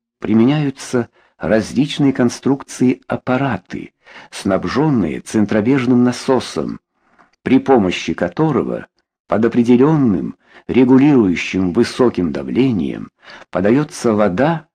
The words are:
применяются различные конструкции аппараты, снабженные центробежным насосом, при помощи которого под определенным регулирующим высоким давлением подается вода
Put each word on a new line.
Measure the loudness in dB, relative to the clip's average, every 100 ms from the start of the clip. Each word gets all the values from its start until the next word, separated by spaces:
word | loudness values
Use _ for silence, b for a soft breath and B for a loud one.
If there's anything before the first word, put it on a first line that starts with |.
| _ _
применяются | 0 2 4 2 -2 -6 -6 -4 -4 _ _ -10
различные | -2 0 0 -2 -2 0 0
конструкции | 2 0 -2 -4 -4 -6 -2 -2 -2 -6
аппараты, | -8 -4 -2 -2 -6 -8 -14 -14 _ B B B
снабженные | -8 -2 -2 -2 -2 0 0 -2 -6
центробежным | -4 -2 0 0 0 0 2 2
насосом, | 2 0 -2 -2 -2 -8 -8 -10 _ _ b b b b
при | 0 2
помощи | 4 2 2 -2 -6
которого | -6 -6 -2 -2 -2 -2 -6 -12 _ _ _ -4
под | 0
определенным | 0 2 4 4 4 2 2 0 -4 -12 b b b
регулирующим | 2 6 6 6 6 4 0 -4 -4 -2
высоким | 0 -2 0 0 0 -4
давлением | -4 -4 0 0 0 -4 -8 -14 _ B B B
подается | -2 2 2 0 -4 -2
вода | 0 0 0 0 -2 -6